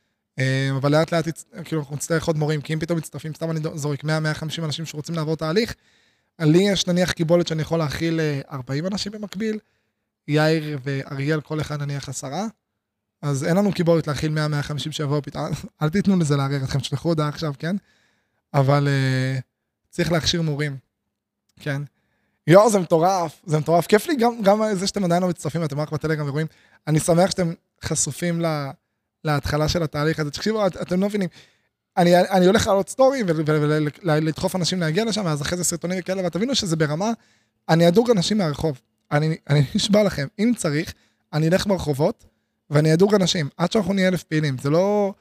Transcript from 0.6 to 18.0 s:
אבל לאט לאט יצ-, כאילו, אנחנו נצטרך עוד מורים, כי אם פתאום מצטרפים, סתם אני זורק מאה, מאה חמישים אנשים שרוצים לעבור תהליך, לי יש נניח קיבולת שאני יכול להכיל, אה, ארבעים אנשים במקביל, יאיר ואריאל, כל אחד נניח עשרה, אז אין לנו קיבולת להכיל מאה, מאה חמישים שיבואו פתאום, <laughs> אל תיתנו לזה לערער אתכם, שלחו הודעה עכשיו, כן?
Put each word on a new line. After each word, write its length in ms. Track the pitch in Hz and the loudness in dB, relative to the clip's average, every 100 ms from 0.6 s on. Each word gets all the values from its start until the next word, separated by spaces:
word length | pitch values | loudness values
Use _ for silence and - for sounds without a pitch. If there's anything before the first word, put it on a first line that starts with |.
| 135 135 | -2 0
אבל 160 | 143 | 2
לאט 200 | 151 165 | 2 2
לאט 140 | 170 160 | 0 -2
יצ-, 360 | - - - | -8 -14 -16
כאילו, 160 | 156 160 | -6 -6
אנחנו 160 | 139 147 | -6 -8
נצטרך 280 | - 165 | -2 -2
עוד 140 | - 156 | 0 -2
מורים, 220 | 151 151 | 0 -2
כי 140 | 135 | -4
אם 40 | 160 | -6
פתאום 180 | 165 170 | -2 -4
מצטרפים, 360 | - 147 156 | -4 -12 -12
סתם 160 | 147 165 | -8 -6
אני 100 | 160 156 | -4 -4
זורק 300 | 160 147 139 | -6 -6 -4
מאה, 160 | 147 156 | -2 -2
מאה 140 | 156 | -2
חמישים 300 | 147 156 170 | -4 -6 -6
אנשים 220 | 160 139 156 | -6 -6 -8
שרוצים 280 | 151 151 | -10 -8
לעבור 220 | 170 151 160 | -4 -4 -4
תהליך, 380 | 160 190 233 - _ _ _ _ _ - | 0 0 -2 -8 _ _ _ _ _ -2
לי 220 | 151 165 | 4 6
יש 240 | 202 185 - | 4 0 0
נניח 260 | 175 170 | 0 0
קיבולת 340 | - 160 175 170 | 0 2 2 2
שאני 160 | 160 | -4
יכול 160 | 147 165 | -2 -2
להכיל, 420 | 147 - 165 165 | -2 -2 -2 0
אה, 200 | 156 139 - | -2 -4 -8
ארבעים 340 | 135 123 143 185 | -12 -6 -4 -4
אנשים 260 | 202 208 | -6 -8
במקביל, 460 | 214 208 185 220 214 _ _ _ _ _ _ - | -10 -10 -6 -4 -6 _ _ _ _ _ _ -2
יאיר 500 | 147 156 160 151 143 | 0 2 0 -2 -8
ואריאל, 580 | 135 135 - 139 139 156 | -6 -6 -6 -6 -2 -2
כל 200 | - 151 | -4 -6
אחד 220 | 139 151 | -6 -6
נניח 260 | 143 143 139 | -6 -8 -8
עשרה, 380 | 127 139 156 220 - _ _ _ _ _ - | -10 -8 -6 -8 -10 _ _ _ _ _ -8
אז 220 | 147 139 | -4 -2
אין 120 | 165 175 | 0 2
לנו 160 | 208 | 2
קיבולת 340 | 175 165 165 151 | 2 2 2 0
להכיל 260 | 135 156 | -4 -2
מאה, 160 | 151 151 | -2 -2
מאה 140 | 147 | -2
חמישים 300 | 139 147 156 | -4 -6 -6
שיבואו 300 | 147 143 147 | -6 -2 -2
פתאום, 220 | 143 143 151 160 202 | -4 -8 -6 -6 -10
<laughs> 160 | - | -4
אל 60 | 151 | -2
תיתנו 280 | 196 190 185 | 0 2 2
לזה 200 | 147 143 | 2 2
לערער 280 | 135 139 | 0 -2
אתכם, 160 | 131 143 | -2 -4
שלחו 280 | - 139 170 | -4 -4 -2
הודעה 200 | 160 151 | 0 -2
עכשיו, 260 | 143 156 139 | -4 -8 -6
כן? 180 | 160 196 _ _ | -4 -6 _ _